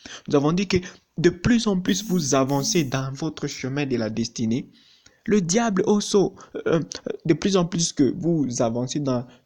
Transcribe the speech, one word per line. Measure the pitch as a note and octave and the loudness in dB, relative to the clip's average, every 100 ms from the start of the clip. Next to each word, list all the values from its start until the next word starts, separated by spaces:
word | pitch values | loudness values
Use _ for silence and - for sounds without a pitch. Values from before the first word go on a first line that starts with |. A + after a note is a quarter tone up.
| - - - | -18 -16 -2
Nous | C#3+ | 2
avons | D3 | 2
dit | F3 G3 | 0 0
que | F3+ F3+ - _ - | 0 -2 -14 _ 0
de | E3+ | 0
plus | F3 A3+ A#3 A3 | 2 2 2 2
en | F#3 | 0
plus | F#3+ F#3+ | 0 -2
vous | - F3+ C3+ | -2 -2 2
avancez | C3+ C3 C#3 C3+ F3 | 2 2 0 0 0
dans | C3+ C3+ C3+ | 0 -2 -4
votre | C3+ D#3+ - C#3+ | -6 -8 -6 -8
chemin | - C3 C#3 C#3 | -6 -6 -4 -2
de | A#2 | -2
la | A2 | -2
destinée, | A2+ A2+ - A2+ B2+ - _ _ _ _ _ - | -4 -4 -4 -2 -2 -4 _ _ _ _ _ 0
le | G#3 | 2
diable | E3 G#3 A#3 F#3+ - | 2 0 0 0 2
aussi, | G#3 - G3+ F3+ - - - - | 2 2 2 2 -2 -14 -6 0
euh, | D#3+ - - - - | 0 0 -6 -6 -2
de | E3 | 0
plus | D#3 G#3 F#3+ | 0 2 2
en | |
plus | F3 E3+ E3 | 2 -2 -2
que | - B2 - | 2 0 2
vous | D#3 E3 B2 A#2+ | 0 0 0 0
avancez | A#2 A#2+ B2+ D3+ | -2 -2 -4 -4
dans | C#3 B2 B2 - | -2 -2 -4 -10